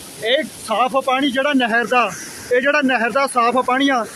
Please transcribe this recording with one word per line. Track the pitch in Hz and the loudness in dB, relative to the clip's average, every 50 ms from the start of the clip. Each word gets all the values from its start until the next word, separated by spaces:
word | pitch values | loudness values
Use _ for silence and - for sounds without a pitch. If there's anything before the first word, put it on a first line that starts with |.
| - - - - 202 | -18 -18 -12 -8 -2
ਇਹ | 220 247 302 302 208 - - - | 0 0 0 -2 -4 -8 -12 -8
ਸਾਫ਼ | - 220 202 240 254 - 269 269 | -4 0 0 0 0 0 0 0
ਪਾਣੀ | 269 262 262 277 294 | 0 0 0 0 0
ਜਿਹੜਾ | 220 269 262 294 294 | 0 0 0 2 2
ਨਹਿਰ | 269 254 226 220 233 240 | 2 2 2 2 0 0
ਦਾ, | 233 247 247 233 196 170 - - - - - - - 247 | 2 2 2 2 0 -2 -8 -12 -14 -16 -14 -6 -2 0
ਇਹ | 247 | 2
ਜਿਹੜਾ | 254 285 294 302 285 | 2 2 2 2 2
ਨਹਿਰ | 254 262 226 220 240 | 2 2 2 0 0
ਦਾ | 208 277 277 | 0 0 0
ਸਾਫ਼ | 262 - 254 233 240 240 262 254 | 0 2 2 2 2 2 2 2
ਪਾਣੀ | 247 247 262 277 277 | 2 2 2 2 2
ਆ | 269 247 214 - - | 2 0 -2 -4 -6